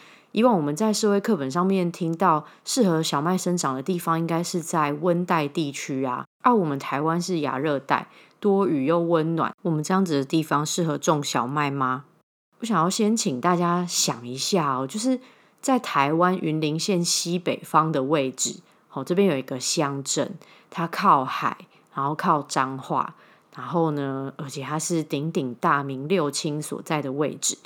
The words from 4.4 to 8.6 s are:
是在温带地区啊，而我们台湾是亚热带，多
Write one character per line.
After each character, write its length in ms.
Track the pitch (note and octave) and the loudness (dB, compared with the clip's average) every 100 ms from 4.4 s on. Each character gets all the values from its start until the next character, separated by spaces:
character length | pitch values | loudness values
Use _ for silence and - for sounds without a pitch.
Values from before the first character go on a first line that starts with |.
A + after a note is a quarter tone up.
是 180 | F3 F3 | -2 -4
在 320 | - E3+ D3 | -2 0 0
温 320 | D3 F3+ E3+ | 0 0 2
带 220 | F3+ E3+ C#3+ | 2 0 0
地 240 | E3+ C#3+ | -2 -4
区 340 | C#3 - C3 | -6 -6 -4
啊， 200 | C3 B2+ - _ | -2 -4 -8 _
而 120 | B3 | 2
我 100 | A3+ | 4
们 140 | D#3+ C#3 | 2 -2
台 220 | - C#3 | -4 -2
湾 200 | D#3 E3+ | 0 0
是 200 | F3 E3+ | 0 -2
亚 180 | C#3 C3 | -2 -2
热 200 | D3+ C#3 | -2 -2
带， 300 | - C3 - - - _ | 0 -2 -2 -18 -20 _
多 260 | G#3 G3 | 2 2